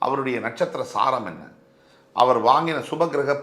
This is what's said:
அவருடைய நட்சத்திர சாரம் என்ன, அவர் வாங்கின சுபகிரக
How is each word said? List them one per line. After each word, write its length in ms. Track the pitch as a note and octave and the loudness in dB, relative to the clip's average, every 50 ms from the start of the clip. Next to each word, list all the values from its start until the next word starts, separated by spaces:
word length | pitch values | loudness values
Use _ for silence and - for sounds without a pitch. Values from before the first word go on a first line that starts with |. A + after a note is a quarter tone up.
| - | -2
அவருடைய 320 | C3 C3+ C#3 C3 C3 B2 A2 G#2 | -2 -2 -2 -2 -4 -4 -4 -6
நட்சத்திர 360 | A#2 - - F3 - - C3 A#2+ - - | -8 -4 -4 -4 -4 -4 -8 -10 -6 -2
சாரம் 340 | G#2 A#2+ C3 C3 A#2+ G#2 F2+ | 0 0 0 0 -2 -4 -8
என்ன, 120 | D#2 - C#2+ - - _ _ _ _ _ _ _ _ _ _ _ - F2 | -12 -14 -18 -20 -20 _ _ _ _ _ _ _ _ _ _ _ 2 2
அவர் 180 | B2 B2+ A#2+ A#2 A2 | 4 4 4 4 6
வாங்கின 300 | A#2+ C3+ D#3 E3 E3 D#3 C3+ - - | 6 4 4 4 0 -4 -4 -6 -6
சுபகிரக 440 | D#3 D#3 E3+ D#3+ C#3+ C#3+ C#3 C#3 C#3+ C#3+ | -2 -2 0 0 0 -2 0 0 -2 0